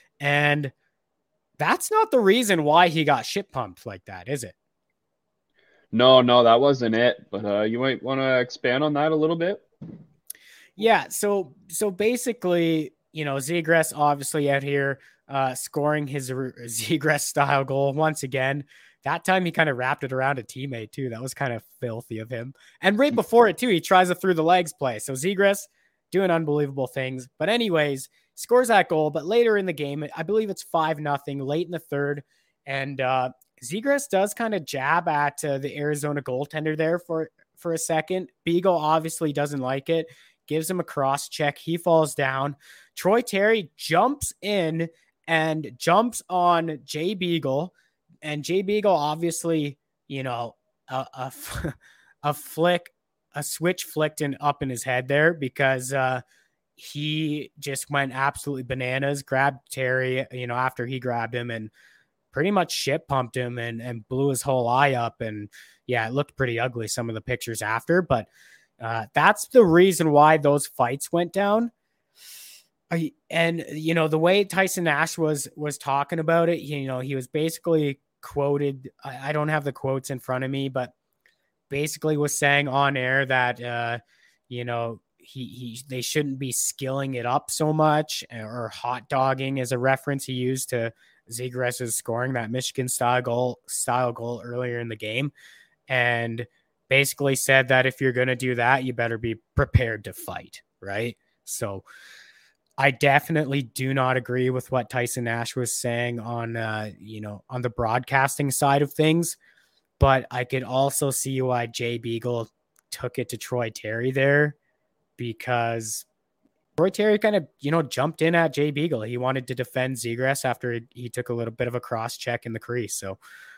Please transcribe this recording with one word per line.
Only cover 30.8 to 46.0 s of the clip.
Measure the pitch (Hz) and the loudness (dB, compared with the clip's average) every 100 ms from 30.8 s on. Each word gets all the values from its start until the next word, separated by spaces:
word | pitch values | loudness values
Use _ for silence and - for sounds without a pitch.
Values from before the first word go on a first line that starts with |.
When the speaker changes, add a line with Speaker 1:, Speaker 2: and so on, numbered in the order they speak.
| 160 151 | 0 -2
Speaker 1:
nothing, | 151 139 - 139 | -2 -4 -4 -6
late | 135 156 170 | -2 -2 -2
in | |
the | 170 | -8
third. | - 143 143 143 - _ _ _ 139 | -6 -4 -2 -4 -10 _ _ _ -10
And, | 135 135 135 | -6 -6 -4
uh, | 127 131 127 - _ _ | 0 0 -2 -6 _ _
Zegras | 120 190 277 285 - | -8 -4 0 0 0
does | 190 202 | 0 0
kinda | - 226 202 | -2 -4 -4
jab | 143 135 135 165 170 | -4 -4 0 0 2
at, | 147 143 - | 0 0 -2
uh, | 151 139 | -4 -4
the | 139 147 | -4 -4
Arizona | 147 147 147 143 | -4 -2 -2 -4
goaltender | 135 127 143 156 156 156 | -4 -6 -4 -4 -4 0
there | 160 170 | 0 0
for, | 170 160 160 _ _ _ | -2 -6 -6 _ _ _
for | 175 | -6
a | 165 | -4
second. | - 160 156 185 180 _ | 0 -2 0 -4 -6 _
Beagle | - 175 185 170 | 0 2 4 2
obviously | 151 160 160 - 160 | 4 2 0 -2 -2
doesn't | 147 147 143 | 0 -2 -2
like | 127 135 151 | -2 -4 0
it, | 165 165 - _ _ - | 0 -2 -10 _ _ -4
gives | 151 160 | -4 -2
him | 185 | -4
a | |
cross | 165 - 135 139 - | -4 0 0 0 -4
check. | - 147 - | -2 -2 -2
He | - 165 | -6 -2
falls | 175 165 151 | 2 4 4
down. | - 135 135 143 139 - - _ | 0 -2 0 -4 -6 -16 -20 _
Troy | - 180 226 | -4 2 2
Terry | 247 196 208 226 160 - | 2 0 2 2 -2 -10
jumps | - 165 240 285 - - | -2 2 2 0 -8 -8
in | 202 202 160 165 165 _ _ _ - | -4 -2 0 -2 -6 _ _ _ -2
and | 165 160 156 147 127 | 0 0 -2 -6 -4
jumps | - 185 | 2 4